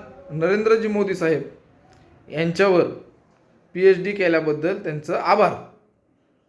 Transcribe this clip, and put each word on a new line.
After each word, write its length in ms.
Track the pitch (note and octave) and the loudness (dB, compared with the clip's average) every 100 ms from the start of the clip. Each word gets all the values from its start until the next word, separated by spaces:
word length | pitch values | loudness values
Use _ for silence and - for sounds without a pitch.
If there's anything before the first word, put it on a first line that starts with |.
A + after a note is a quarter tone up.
| - - - | -12 -20 -12
नरेंद्रजी 580 | D3+ E3+ G#3 A3 A3 G#3+ | -4 0 0 2 2 0
मोदी 260 | G#3 G3 | -2 -2
साहेब 280 | F3 E3 D3 C3+ - _ _ _ _ _ _ - | -2 -2 -2 -4 -16 _ _ _ _ _ _ -12
यांच्यावर 580 | D3+ E3+ E3+ G3 F3+ A#2 - - _ _ _ _ _ _ | -6 -4 0 2 4 0 -4 -18 _ _ _ _ _ _
पीएचडी 380 | F3 F#3+ F3+ F#3 | 2 4 4 0
केल्याबद्दल 720 | G3+ F3+ E3 D#3 D3 D#3+ G3 | -2 2 2 0 -2 -4 -4
त्यांचं 320 | - D3+ D#3 | -6 -10 -6
आभार. 380 | F3 D3+ G#3 F3 A#2 - _ _ _ _ _ _ _ | -4 2 4 4 0 -14 _ _ _ _ _ _ _